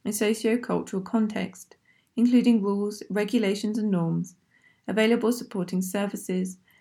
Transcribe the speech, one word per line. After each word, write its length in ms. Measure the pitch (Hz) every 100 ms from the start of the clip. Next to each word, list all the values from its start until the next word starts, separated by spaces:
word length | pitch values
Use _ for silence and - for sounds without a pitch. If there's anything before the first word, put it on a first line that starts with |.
and 120 | - 208
socio-cultural 880 | 208 220 226 240 240 175 175 190
context, 720 | 190 226 214 214 185 - - _ _ _ _ -
including 460 | 240 247 240 226
rules, 420 | 196 202 208 208 -
regulations, 680 | 196 202 240 202 202 214 220
and 140 | 214
norms, 440 | 180 165 170 175 - _ _ _ _ -
available 440 | 196 220 233 220
supporting 500 | 247 240 196 180 185
services, 760 | 185 202 202 - - 185 185 - _ _